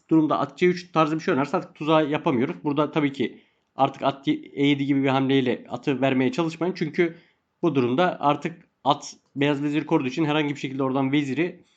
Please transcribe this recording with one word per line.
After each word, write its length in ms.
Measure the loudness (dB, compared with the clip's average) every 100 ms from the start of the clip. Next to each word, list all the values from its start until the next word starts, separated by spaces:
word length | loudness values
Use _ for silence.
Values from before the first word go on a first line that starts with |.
| _
durumda 280 | 2 4 0
at 200 | -2 0
C 80 | 0
üç 260 | 0 -2
tarzı 220 | 0 2
bir 60 | 0
şey 140 | 0
oynarsa 240 | 0 0 -4
artık 160 | -6
tuzağı 360 | -6 2 2 2
yapamıyoruz. 460 | 0 0 0 -2 -4
Burada 260 | -4 -2 0
tabii 220 | 0 -2
ki 280 | -2 -6 -6 _ _ _ -2
artık 260 | -2 0
at 260 | -4 -2 -4
E 380 | -4 -6 -2 0
yedi 200 | 2 0
gibi 160 | 0
bir 60 | 2
hamleyle 560 | 2 2 2 2 -2 -6
atı 320 | -6 -4 0
vermeye 320 | 0 2 2
çalışmayın. 420 | 0 -4 -2 -6
Çünkü 420 | -4 -4 0 -2 -4 _ _ _ _
bu 120 | 0
durumda 460 | 2 2 2 0 0
artık 480 | 0 0 -4 -12 _ _
at 320 | 0 0 -4 -20 _ -2
beyaz 260 | 0 0
veziri 240 | -2 -2 0
koruduğu 220 | 0 0
için 160 | -2
herhangi 300 | 0 0 0
bir 60 | -4
şekilde 220 | -6 -4
oradan 300 | -2 0 2
veziri, 520 | 0 0 -2 -2 -6 _